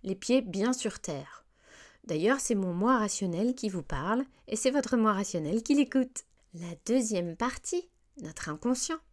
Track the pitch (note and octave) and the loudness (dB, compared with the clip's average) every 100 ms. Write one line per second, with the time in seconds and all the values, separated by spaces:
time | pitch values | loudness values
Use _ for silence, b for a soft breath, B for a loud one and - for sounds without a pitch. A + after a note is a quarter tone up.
0 | F#3+ F#3+ - B3+ A#3+ F#3+ A3 B3 A3+ - | -6 -6 2 2 2 -2 0 0 -2 -6
1 | - D3 C3+ - _ B B B B B | -8 -8 -10 -18 _ B B B B B
2 | - D#3 F#3+ C4+ - G#3+ F#3 F3 G#3+ B3+ | -6 0 2 2 2 0 0 0 4 4
3 | G#3+ - F#3+ E3+ A3+ B3+ G#3+ F#3 D3 C#3 | 2 -2 -2 0 0 0 -4 -4 -4 -4
4 | D#3+ A#3 C4+ b b A3 C4 C#4+ - A#3+ | 0 -2 -2 b b 0 2 2 2 4
5 | A3 F#3+ G3+ F3 D3+ G#3+ A3+ C#4+ C#4 C4+ | 4 2 -2 -4 -2 -2 2 4 4 2
6 | B3+ - - _ _ E3+ E3+ E3+ - B3 | 0 -4 -16 _ _ -14 -12 -10 0 2
7 | A3 G3+ F3 E3 A#3+ - - F4 - _ | 2 0 -2 -2 -4 -4 -4 -6 -6 _
8 | _ - F3 - - D#3 A#3+ B3+ - D#4+ | _ -14 -14 -10 -10 -4 -2 0 -2 -6
9 | _ | _